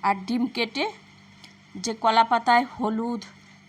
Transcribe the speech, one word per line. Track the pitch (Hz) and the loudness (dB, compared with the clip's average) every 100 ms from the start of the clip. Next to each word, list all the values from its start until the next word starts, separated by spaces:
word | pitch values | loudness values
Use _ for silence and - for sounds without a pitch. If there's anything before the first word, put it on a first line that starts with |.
আর | 202 196 190 | -2 -4 -4
ডিম | 240 247 - | -2 -2 -2
কেটে | 226 277 403 - - - - - - - _ - | -4 -2 -6 -6 -20 -20 -20 -20 -20 -20 _ -10
যে | 208 226 | -8 0
কলা | 226 220 170 | 2 4 4
পাতায় | 180 175 240 262 | 2 4 4 2
হলুদ, | - 208 220 233 233 - - - - | -4 -4 -2 -4 -6 -10 -20 -20 -20